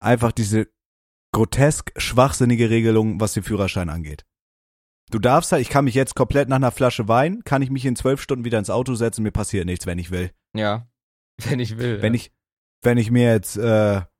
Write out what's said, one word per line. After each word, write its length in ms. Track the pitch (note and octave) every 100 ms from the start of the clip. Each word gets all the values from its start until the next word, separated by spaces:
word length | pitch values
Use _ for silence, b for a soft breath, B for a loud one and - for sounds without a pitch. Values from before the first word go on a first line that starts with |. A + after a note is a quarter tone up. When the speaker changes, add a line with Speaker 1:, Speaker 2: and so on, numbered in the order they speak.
Speaker 1:
Einfach 320 | F#2+ B2 A2+
diese 360 | A#2 G#2 A2 A2 _ _ _ _ _ _
grotesk 600 | - A2 - C#3+ D#3 - -
schwachsinnige 720 | - A2+ C3+ - A#2+ A#2+ A#2
Regelung, 520 | A2+ A2+ A2 A2 G2+
was 120 | G#2+
den 100 | -
Führerschein 460 | F#2 G#2 F#2+ - E2+
angeht. 380 | D#2+ D2+ D2 - _ _ _ _ _ _ _ -
Du 80 | A2+
darfst 320 | A#2+ C#3+ -
halt, 120 | C#3
ich 80 | A#2+
kann 160 | C#3+ C#3
mich 80 |
jetzt 200 | A#2+ C3+
komplett 360 | - B2+ C#3+ C3
nach 60 | C3
einer 140 | C3
Flasche 360 | - B2+ - G#2+
Wein, 340 | A#2 D3+ G#3+
kann 180 | - C3+
ich 80 | C3
mich 160 | C3+ C3
in 100 | A#2+
zwölf 240 | C3 C#3
Stunden 240 | - C3
wieder 140 | A#2+ A2+
ins 100 | G2
Auto 260 | G#2 B2+ A#2
setzen, 260 | A2+ -
mir 100 | G#2+
passiert 320 | - G2+ G2
nichts, 220 | F2 F2+ -
wenn 120 | F2
ich 120 | E2+
will. 200 | F2+ F2+ _ _
Speaker 2:
Ja. 320 | A2 G#2+ G#2+ A#2 _ _
<laughs> 300 | _ _ -
Wenn 160 | A2+ C3+
ich 200 | A#2 A2
will, 240 | B2 G#2+
Speaker 1:
Wenn 100 | G#2+
Speaker 2:
ja. 40 | A#2
Speaker 1:
ich, 160 | - _ _ _ _ _
wenn 140 | A#2+ A#2+
ich 120 | A2
mir 220 | B2 A#2+
jetzt, 240 | A2+ F#2 G#2
äh, 460 | A2+ A2 G#2 G2 F2